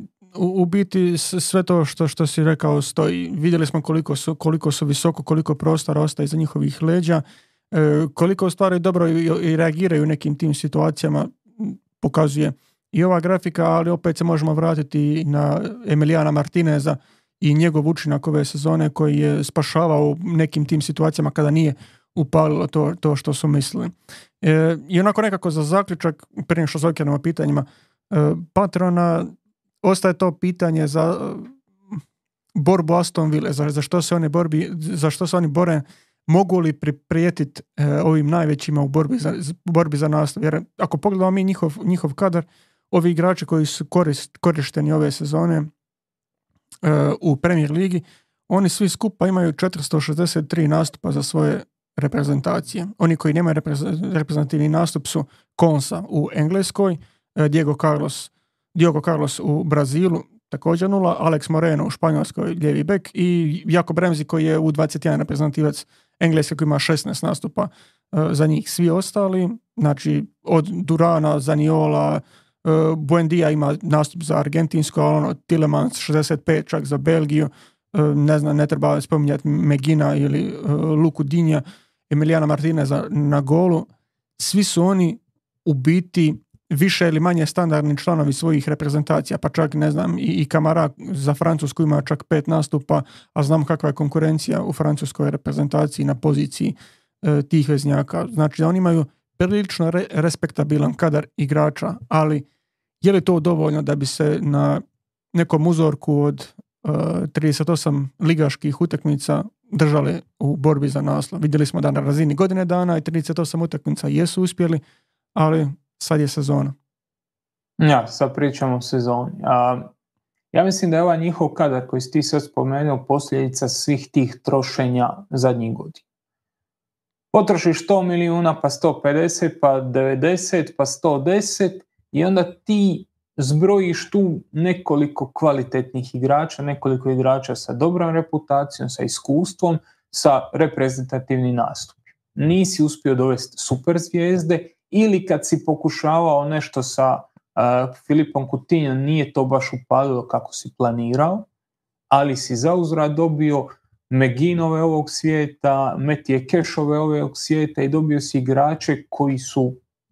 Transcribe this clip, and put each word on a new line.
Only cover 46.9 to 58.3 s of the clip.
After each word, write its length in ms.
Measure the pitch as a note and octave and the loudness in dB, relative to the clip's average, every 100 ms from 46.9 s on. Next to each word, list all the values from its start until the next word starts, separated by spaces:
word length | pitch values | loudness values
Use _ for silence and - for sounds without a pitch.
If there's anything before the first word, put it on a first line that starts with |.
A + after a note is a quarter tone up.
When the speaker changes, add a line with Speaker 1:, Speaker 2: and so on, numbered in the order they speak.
| D3+ C#3+ D3 | 2 2 0
Speaker 1:
u 160 | F3 C#3 | 0 0
Premier 340 | E3+ F3 D3+ | 2 2 2
Ligi, 320 | D#3 G3 F3 - _ _ _ - | 0 0 -2 -6 _ _ _ -2
oni 200 | F#3 F#3+ | 2 2
svi 200 | - G3+ | 2 0
skupa 380 | - A3 - F3+ | 0 -4 0 0
imaju 260 | F#3 E3+ | 2 0
četiristo 480 | C#3+ F#3 F3 C#3+ D#3 | 0 -2 -2 -4 -2
šezdeset 480 | C#3+ D3+ E3+ - D3 | -2 -2 0 -2 -4
tri 200 | E3 D#3 | 0 2
nastupa 440 | D#3 D#3+ - - | 2 0 -4 -4
za 100 | C#3+ | -4
svoje 420 | C#3 D#3+ D3+ C#3+ - _ _ - | -2 0 0 -2 -6 _ _ -4
reprezentacije. 920 | C#3 D3 C#3+ C#3+ C3+ D3 - G3+ F3+ - | -2 -2 0 0 0 -4 -4 -8 -8 0
Oni 180 | E3+ D#3+ | 0 2
koji 180 | D#3+ | 0
nemaju 200 | D3+ F3 | 2 2
reprez-, 580 | D#3 D#3 C#3+ D3 D#3 F#3+ | 0 -2 -4 -4 -4 -4
reprezentativni 560 | D#3+ D3+ D3+ C#3+ D#3 D3+ | -4 -2 -2 -2 0 0
nastup 380 | D#3 E3+ D#3+ - | 2 0 -2 -4
su 180 | E3 C3+ _ _ - | -6 -6 _ _ 2
Konsa 460 | E3+ D3+ C3 G3+ G3 | 4 4 -2 -8 -4
u 200 | E3+ D3+ | -2 -2
Engleskoj, 600 | - D3+ F#3+ F#3+ - G3 E3 - _ _ | 0 0 0 -2 0 0 0 -8 _ _
e, 140 | - D3+ | -2 2
Diego 280 | D#3 D3 C#3 | 2 0 0
Carlos, 500 | D#3+ D3 D3 - - | 0 0 -4 -8 -14